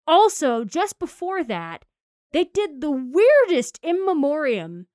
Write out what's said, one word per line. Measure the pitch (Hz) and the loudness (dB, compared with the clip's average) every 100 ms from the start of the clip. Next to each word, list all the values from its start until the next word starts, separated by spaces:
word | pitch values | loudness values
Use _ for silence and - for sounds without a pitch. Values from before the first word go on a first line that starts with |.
| - | 2
Also, | 339 427 - 277 233 | 6 6 2 -2 -2
just | 220 330 403 - | -4 -4 -6 -6
before | 349 - 349 381 | -12 -8 -6 -6
that, | 240 175 165 165 _ _ _ _ _ | -6 -8 -8 -14 _ _ _ _ _
they | - | -4
did | 349 392 403 269 | -2 -2 -4 -4
the | 302 | -4
weirdest | 262 247 311 466 587 440 330 - - | -4 -2 4 6 6 4 0 -2 -8
in | 320 359 381 | -4 -2 0
memoriam | 320 277 302 285 208 165 175 175 | 0 0 -2 -2 -4 -6 -14 -18